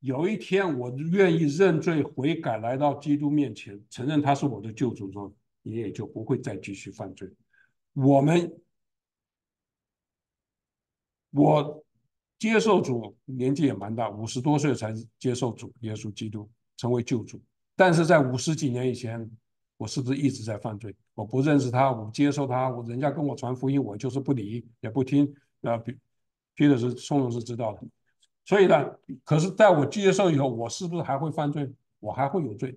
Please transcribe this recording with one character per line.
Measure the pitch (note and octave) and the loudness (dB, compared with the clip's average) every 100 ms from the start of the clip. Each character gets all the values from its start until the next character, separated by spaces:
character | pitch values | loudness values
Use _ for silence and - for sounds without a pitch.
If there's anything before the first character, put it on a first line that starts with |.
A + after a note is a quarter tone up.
有 | B2+ C3+ F3 | -6 -2 -2
一 | A3 | -2
天 | - F#3 F#3+ C3+ | -2 0 0 -2
我 | B2 | -6
愿 | C3+ D#3+ F#3+ F#3+ | -6 -2 4 4
意 | E3 | 4
认 | D3 C#3+ F#3+ D#3+ | 2 4 4 4
罪 | F3 D#3+ | 0 0
悔 | C#3 - C3+ | -2 -2 -2
改， | E3 D#3+ A2 | -2 -2 -4
来 | A2+ C3+ | -4 0
到 | D3 | 0
基 | C#3 D3+ C#3+ | 0 -2 -2
督 | D3 | 0
面 | D3 C3+ | 0 0
前， | A2 - G2+ - | -4 -16 -18 -16
承 | - B2 | -8 -2
认 | D#3 | 0
他 | C#3 | 2
是 | C#3+ | 2
我 | C#3 G#2+ | 0 -4
的 | G#2+ | -10
救 | G#2+ B2 | -4 -2
主 | G2+ G2 | -2 -8
之 | G2 | -10
后， | G2 - _ _ | -12 -14 _ _
你 | - A2 | -10 -8
也 | G#2 | -8
就 | - | -8
不 | G#2+ A2+ | -10 -8
会 | A2 B2+ | -4 -4
再 | - G2 | -4 -10
继 | - | -10
续 | G2 - | -12 -14
犯 | F#2+ G2 | -14 -14
罪。 | F#2 - - _ _ _ _ _ | -14 -18 -20 _ _ _ _ _
我 | - C3+ C#3 | 0 4 4
们， | C#3+ E3+ F3 - _ _ _ _ _ _ _ _ _ _ _ _ _ _ _ _ _ _ _ _ _ _ _ _ _ _ _ | 4 2 0 -8 _ _ _ _ _ _ _ _ _ _ _ _ _ _ _ _ _ _ _ _ _ _ _ _ _ _ _
我 | C#3+ D3+ D3+ C#3+ - - _ _ _ _ - | 2 4 4 2 -8 -18 _ _ _ _ -6
接 | A3 A3 | 0 2
受 | A3 F#3+ | 4 4
主 | C#3 A#2+ G#2 - | 2 -4 -6 -14
年 | - C3 B2 | -12 -4 -2
纪 | C#3+ | 0
也 | C#3+ | 0
蛮 | G2+ G2+ | -2 -6
大， | A2+ A2 | -6 -6
五 | G#2 A2 | -6 -8
十 | B2+ | -4
多 | C3+ D3 | 0 2
岁 | C#3+ | 2
才 | A#2+ A2 A2 A#2+ _ | -2 -4 -8 -12 _
接 | C3 | -4
受 | A#2+ B2+ | -2 -4
主 | G#2 A#2+ - | -6 -14 -12
耶 | A2 | -10
稣 | G#2+ G#2+ | -8 -10
基 | G2+ A2 | -10 -10
督 | G#2+ G#2+ _ _ - | -10 -14 _ _ -8
成 | A#2+ | -2
为 | B2 | -2
救 | A#2 B2 | 0 -4
主。 | - - _ _ _ - | -6 -16 _ _ _ 4
但 | F#3+ | 6
是 | E3+ | 6
在 | D#3+ E3 | 6 6
五 | C3 B2+ | 4 0
十 | E3 D#3 | -2 -2
几 | C#3+ | -2
年 | B2 B2+ | -2 -2
以 | |
前， | B2 A#2 A#2 A2 A2+ _ _ _ - | -4 -6 -8 -10 -16 _ _ _ -12
我 | A2 | -8
是 | - | -4
不 | A#2+ | -4
是 | C#3 | 0
一 | C#3+ | 0
直 | - | 0
在 | G#2+ G#2 | -6 -8
犯 | A#2+ G#2 | -8 -10
罪？ | G#2 G2 _ | -12 -16 _
我 | - | -12
不 | G#2 C3 | -4 0
认 | C#3 C#3+ | 4 4
识 | B2 | 4
他， | A#2+ C3+ | 4 2
我 | A#2 G#2+ | 2 -4
不 | |
接 | - C#3+ | 0 2
受 | C#3+ C#3 | 2 -2
他， | B2 C3 | -2 -2
我， | A#2+ | -4
人 | A#2 A#2+ | -8 -4
家 | C#3+ | -4
跟 | D3+ | -2
我 | D3 B2+ | -4 -4
传 | A#2+ | -6
福 | B2+ C3 | -4 -2
音， | C#3 | 0
我 | A#2 G2 | -2 -4
就 | C3 | -6
是 | B2 | -4
不 | B2+ | -2
理， | C3 G2+ A#2 - _ | -2 -4 -10 -12 _
也 | A2+ | -6
不 | B2 | -4
听。 | C3 C#3+ C#3+ - _ _ | 0 2 2 -2 _ _
啊， | B2+ A#2 | -6 -4
彼-， | A#2 A#2+ _ _ _ _ _ | -6 -14 _ _ _ _ _
彼 | - D3 | 2 4
得 | C3 | 4
是， | B2 B2 | 0 -4
宋 | - D3 | -4 -2
老 | B2+ | -2
师 | A#2+ | -4
知 | A#2 | -8
道 | A#2+ A2+ | -6 -6
的。 | G#2 - _ _ _ _ _ - | -6 -14 _ _ _ _ _ 0
所 | G3+ | 4
以 | F#3 | 6
呢， | D#3 C3+ - - - | 6 2 -8 -16 -10
可 | - D3+ | 0 2
是 | F#3 | 2
在 | - G#3+ | 6 6
我 | E3 | 8
接 | C3+ G#3 G3 | 2 2 2
受 | F#3+ F#3+ | 4 4
以 | D3 | 4
后， | C3+ | 0
我 | A2+ A#2 | -2 -6
是 | - F#3 | -8 -6
不 | E3+ | -6
是 | |
还 | C#3 C3+ | -4 -4
会 | D#3 | -4
犯 | D#3 D3 | -4 -4
罪？ | D3 C3+ - _ _ | -2 -6 -10 _ _
我 | G#2+ | -8
还 | G#2 C3+ | -2 -2
会 | F#3+ | -2
有 | D3 | -4
罪， | A2+ C3 | -6 -8